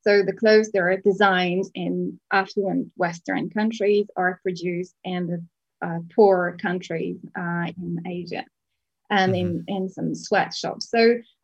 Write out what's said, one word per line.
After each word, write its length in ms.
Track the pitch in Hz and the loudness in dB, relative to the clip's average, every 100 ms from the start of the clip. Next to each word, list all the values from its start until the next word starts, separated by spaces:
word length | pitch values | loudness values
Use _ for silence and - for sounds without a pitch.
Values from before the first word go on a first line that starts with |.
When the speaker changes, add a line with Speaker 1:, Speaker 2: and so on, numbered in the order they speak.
Speaker 1:
So 220 | 214 202 | 2 4
the 100 | 196 | 2
clothes 380 | 190 220 214 214 | 2 6 6 6
that 80 | 196 | 0
are 160 | 175 190 | 2 2
designed 680 | 202 196 196 180 180 185 - | 2 4 4 4 2 0 -4
in 440 | 185 175 180 185 180 - | -6 -4 -4 -4 -8 -2
affluent 580 | 196 190 208 190 - - - | -2 0 -2 -2 -2 -4 -4
Western 540 | 175 170 - 180 160 | -4 -4 -4 -4 -4
countries 560 | 214 220 226 202 208 202 - | -2 -2 0 2 2 0 -2
are 240 | 180 185 | -2 -2
produced 520 | 190 170 180 175 185 _ | -6 -4 -6 -6 -8 _
in 220 | 185 180 175 | -8 -6 -4
the, 180 | 170 170 _ _ - 170 | -6 -10 _ _ -10 -8
uh, 120 | 170 170 - | -8 -4 6
poor 400 | 202 180 175 175 | 6 6 2 -4
countries, 580 | 175 180 - 165 180 180 - - | -4 -4 -4 -6 -6 -8 -12 -8
uh, 280 | 175 170 170 175 | -6 -4 -6 -8
in 240 | 175 170 175 | -8 -8 -8
Asia 400 | 180 170 - - _ _ _ _ _ - | -10 -8 -10 -12 _ _ _ _ _ -2
and 260 | 202 190 180 | 2 2 0
in, 120 | 180 | -2
Speaker 2:
Mm-hmm. 280 | 170 170 196 | -4 -6 -6
Speaker 1:
in 120 | 190 | -6
some 240 | - 165 | -6 -6
sweatshops. 760 | 165 - 196 165 - 220 - - | -6 -2 0 0 -6 -8 -8 -2
So, 280 | 233 233 240 - _ | 4 4 2 -4 _